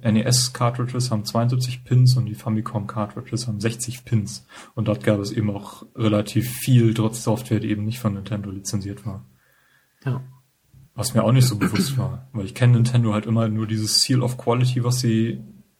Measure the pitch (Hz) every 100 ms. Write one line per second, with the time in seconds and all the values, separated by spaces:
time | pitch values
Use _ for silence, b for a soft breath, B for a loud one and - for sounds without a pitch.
0 | 113 107 110 123 - - 120 123 123 123
1 | - 107 101 117 120 127 - - - 127
2 | 127 123 104 104 117 110 110 107 101 107
3 | 104 - - 110 117 101 110 - - -
4 | - 110 95 - B B B - 104 101
5 | - 104 101 117 104 101 - - - -
6 | 107 104 104 120 - - - 123 113 110
7 | 110 - 117 107 - 107 110 104 107 113
8 | 107 98 95 104 101 95 - 101 98 98
9 | 104 95 - b b b b b b _
10 | 135 127 - - _ _ _ - - -
11 | - 110 107 131 123 101 92 - 135 131
12 | 95 - - 107 95 - 123 117 110 120
13 | 113 104 110 113 110 107 110 110 107 -
14 | - 127 - - - 120 127 123 123 123
15 | 117 113 113 101 - - _